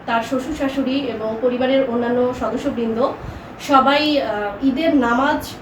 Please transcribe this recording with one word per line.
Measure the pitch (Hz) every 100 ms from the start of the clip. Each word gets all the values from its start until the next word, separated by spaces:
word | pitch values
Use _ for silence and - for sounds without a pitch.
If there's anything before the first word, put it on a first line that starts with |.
| -
তার | 233
শ্বশুর | 226 262 285 294
শাশুড়ি | 269 269 247 269
এবং | 254 220 220 226
পরিবারের | 254 247 254 269 247
অন্যান্য | 233 240 247 247 254
সদস্যবৃন্দ | 220 233 277 233 226 220 277 - - - - - -
সবাই, | 277 269 294 302 285
আহ, | 247 208 202 - 269
ঈদের | 247 330 302
নামাজ | 233 240 285 311 - -